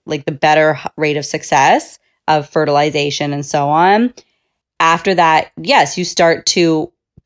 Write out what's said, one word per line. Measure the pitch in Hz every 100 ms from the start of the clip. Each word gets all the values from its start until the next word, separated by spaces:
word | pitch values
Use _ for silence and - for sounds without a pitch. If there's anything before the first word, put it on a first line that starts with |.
| -
like, | 151 139
the |
better | 143 156 156 156 143
h-, | - -
rate | 151 147
of | 143
success | 156 - 143 143 247 - - _ _ -
of | 156 143
fertilization | 160 151 143 151 143 143 - 147
and | 143
so | 143 151 143
on. | 156 185 214 247 - - _ _ _ _ -
After | 165 170 196 175
that, | 165 156 - -
yes, | 165 269 143 -
you | 175
start | - 170 160 -
to | 190 170 156 - _ _ _